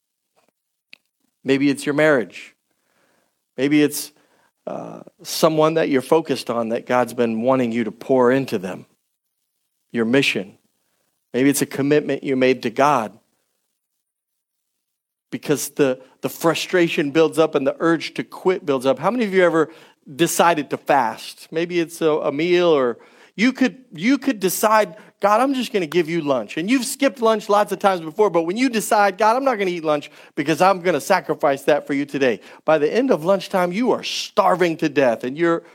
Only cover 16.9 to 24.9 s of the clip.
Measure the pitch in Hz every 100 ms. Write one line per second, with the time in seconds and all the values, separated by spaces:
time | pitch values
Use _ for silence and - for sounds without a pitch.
16.9 | - 147 143 156 139 160 151 135 - 170
17.9 | 165 - - 120 - 185 185 151 135 127
18.9 | 127 160 247 214 185 175 160 151 - -
19.9 | _ - 135 165 - 170 165 139 135 -
20.9 | 143 117 110 - - - 160 170 175 165
21.9 | - 160 151 - 139 170 175 175 151 127
22.9 | 113 - _ - - 240 262 254 - _
23.9 | 151 202 277 - 220 185 - 214 220 202